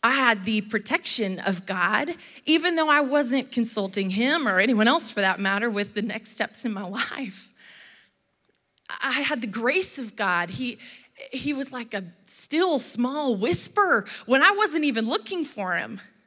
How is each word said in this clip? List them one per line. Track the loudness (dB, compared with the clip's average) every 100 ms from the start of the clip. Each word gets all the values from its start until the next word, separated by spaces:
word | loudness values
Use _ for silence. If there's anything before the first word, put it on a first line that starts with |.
I | 2
had | 2 2 2 0
the | -2
protection | 0 -4 -2 -2 0 -2 -2 -2
of | -2 -4 -4
God, | 0 2 2 -2 -6 -12 -12 2
even | 2 4 2
though | 4
I | 4
wasn't | 4 2 2 0 0
consulting | -2 0 0 -2 -2 -2
him | 0 2 2 2
or | 2
anyone | 4 4 4
else | 4 0
for | 0
that | 0 2
matter | 0 0 0
with | -2 -4 -4
the |
next | -4 -6 -8 -6
steps | -6 -4 -6
in |
my | -6 -6
life. | -4 -4 -4 -8 -10 -16 _ -20 -20 -20 -20 _ _ _ _ _ _ _ _ _ -6
I | -2 0
had | 0 -2
the | -4
grace | -2 0 2 0 -4
of | -8 -2
God. | 0 0 0
He, | -4 -6 -8 -16 -20 -20 -18 -10
he | -6 -4
was | -2 -4
like | -6 -6 -6
a | -8 -14 -10
still | -8 -2 2 4 2
small | 0 -2 -2 0 0 2
whisper | 2 0 0 2 4 4 0 -12 2
when | 6
I | 6
wasn't | 6 2 2 0
even | 0 0
looking | 0 -2 -4 -4
for | -4 -4
him. | -4 -4 -10 -16 _